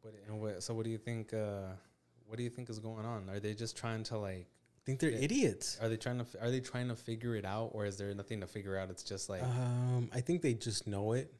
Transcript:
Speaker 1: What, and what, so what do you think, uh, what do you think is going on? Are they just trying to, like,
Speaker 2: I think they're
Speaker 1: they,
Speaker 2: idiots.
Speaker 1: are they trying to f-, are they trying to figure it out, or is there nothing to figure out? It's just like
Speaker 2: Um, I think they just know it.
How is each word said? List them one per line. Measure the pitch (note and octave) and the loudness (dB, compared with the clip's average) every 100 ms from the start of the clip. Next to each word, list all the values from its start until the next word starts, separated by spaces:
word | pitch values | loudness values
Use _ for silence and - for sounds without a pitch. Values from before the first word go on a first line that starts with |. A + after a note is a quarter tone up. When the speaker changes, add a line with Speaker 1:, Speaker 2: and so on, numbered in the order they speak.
Speaker 1:
What, | A2 G#2+ G2+ | -16 -16 -8
and | G#2+ | -2
what, | G#2+ F#2+ | -2 -2
so | G2+ A2+ | -2 0
what | A2+ | 0
do | |
you | A2+ | 0
think, | A2 A#2 A2 | -2 -4 0
uh, | A2 G#2+ G2+ F#2+ F#2 - _ _ - - | 0 0 0 -4 -8 -14 _ _ -20 -10
what | A2+ | -4
do | |
you | A#2+ | -4
think | A#2+ B2 | -4 -6
is | G#2+ | -6
going | A2 A2+ A2 | -4 -4 -2
on? | A2+ F#2+ | -2 -2
Are | G2+ | -2
they | G#2 G#2 | 0 0
just | A2+ - | -2 -2
trying | A#2 A2+ | -2 0
to, | A2 A2+ | 0 -2
like, | G2+ F#2 F2+ | -2 -4 -8
Speaker 2:
I | _ _ _ - | _ _ _ -2
think | C3+ | 4
they're | D#3+ | 4
Speaker 1:
they, | A#2 | 4
Speaker 2:
idiots. | C#3 B3 A3+ G2+ - - | 4 6 6 4 -2 0
Speaker 1:
are | A2+ | 2
they | A2 | 2
trying | B2 B2 | 0 0
to | |
f-, | A#2+ G2 | -2 -2
are | A#2 | 2
they | C3 | 2
trying | B2+ B2+ B2 | 0 -2 -2
to | A2+ | -2
figure | - A2+ A#2+ A2+ | -4 -2 0 0
it | F#2+ | 0
out, | G#2 A2+ | 0 -2
or | G#2+ G#2 | 0 -2
is | G2+ | 0
there | G2+ | -2
nothing | G2+ G2 A2 | -4 -4 -4
to | F#2 | -4
figure | - G2 F#2+ | -6 -2 -2
out? | F#2+ | -2
It's | F#2 | -6
just | - G2 - | -6 -4 -2
like | F#2+ | 0
Speaker 2:
Um, | B2+ B2 B2+ B2 B2 B2 A#2 | 2 2 2 4 4 4 2
I | - | 0
think | B2 F3 | 2 2
they | D#3 | 4
just | A#2 - G#2 - | 2 0 -2 -2
know | G2+ G#2 | 0 2
it. | A#2+ C#3+ - | 2 0 -10